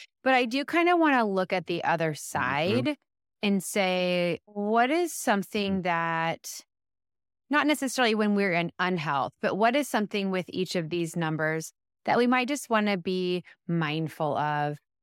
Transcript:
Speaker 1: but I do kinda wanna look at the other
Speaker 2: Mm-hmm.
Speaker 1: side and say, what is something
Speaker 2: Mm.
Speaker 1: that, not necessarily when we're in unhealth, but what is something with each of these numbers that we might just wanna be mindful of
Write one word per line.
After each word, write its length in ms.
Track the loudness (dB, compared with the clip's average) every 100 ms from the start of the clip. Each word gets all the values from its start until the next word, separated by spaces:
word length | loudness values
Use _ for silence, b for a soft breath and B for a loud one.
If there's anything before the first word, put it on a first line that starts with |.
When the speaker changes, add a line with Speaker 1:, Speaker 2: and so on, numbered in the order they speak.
| B _
Speaker 1:
but 120 | 2 2
I 100 | 2
do 200 | -2 -2
kinda 300 | 2 4 4
wanna 300 | 4 4 2
look 260 | 0 0
at 140 | -2 -2
the 180 | -2
other 280 | 0 0 0
Speaker 2:
Mm-hmm. 40 | -4
Speaker 1:
side 800 | -6 -2 0 0 0 0 0 -4 _ _ _ -6
and 220 | 0 0
say, 760 | -2 0 0 0 0 0 0 -4 _
what 460 | -6 0 2 2
is 220 | 2 -2
something 680 | -4 0 0 0 -4 -2 -2
Speaker 2:
Mm. 40 |
Speaker 1:
that, 800 | 0 0 0 -2 -2 -4 -10 -16 -18 _ _ _ _ _ _ _ -2
not 160 | 0 2
necessarily 460 | 0 -2 2 2 4
when 200 | 2 2
we're 180 | 2
in 180 | 0 -2 -2
unhealth, 540 | -2 0 -2 -2 -2 -2
but 160 | -2 2
what 180 | 2 2
is 120 | 0
something 400 | -2 -2 -2 -2
with 160 | -2 -4
each 260 | -4 -4 -4
of 140 | -2
these 240 | -4 -4 -2
numbers 580 | -2 0 -2 -2 -6 _ _ _ 0
that 120 | 2
we 80 | 4
might 200 | 2 0
just 220 | -4 -2
wanna 280 | 0 2 -2
be 460 | -2 -2 -2 -4 B B -4
mindful 680 | -2 0 -2 -4 -4 -2 0
of 400 | -2 -2 -2 -6 _ _